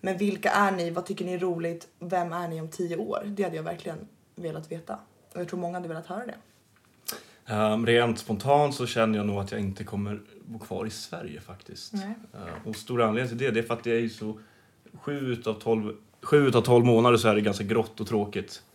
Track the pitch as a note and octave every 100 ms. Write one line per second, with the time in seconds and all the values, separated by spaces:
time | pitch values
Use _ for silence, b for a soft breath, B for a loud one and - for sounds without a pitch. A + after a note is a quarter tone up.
0 | F#3+ F#3 G3+ G3 - G3 G3+ F#3 E3+ E3+
1 | F3 G3+ F3 F3+ F#3 E3+ E3+ E3+ - _
2 | F3 F#3 F3 E3+ E3+ D#3+ D#3+ - F3 E3
3 | A3 - G#3 G3+ F#3+ D#3+ D#3+ F3 - D#3+
4 | - _ _ - E3+ D#3 D#3+ E3 - -
5 | - _ _ - F3 - F3 F3+ E3+ D#3+
6 | E3 F#3 A#3+ - _ _ _ _ _ _
7 | B B B B - G#2+ G#2+ G#2+ A#2 A#2
8 | A#2 A2+ - G#2 C3 C#3+ D3 C3+ B2 A#2+
9 | A2 G#2+ G#2 G2+ G2 A2 G2 G2 G2+ G2+
10 | G2+ G#2 - - - A2+ - F#2 G#2+ -
11 | - E3+ - - - G2 - - - G#3
12 | F#3+ A3+ - - F2 E2 A2+ G#2 - B2
13 | A2 A2 B2 A#2 C3+ A2 A2+ A#2 A#2+ A#2
14 | A2+ - A2 G#2+ B B B B - -
15 | - C#3+ C3 A#2+ A2+ G#2+ A#2+ A2+ G#2+ -
16 | _ _ - D3 C#3 A#2+ A#2+ A#2+ A#2+ A2+
17 | A#2+ A#2 A#2 G#2 G#2 G2 G2+ A2 A2 -
18 | G2+ A2 G#2 G2+ F2+ - _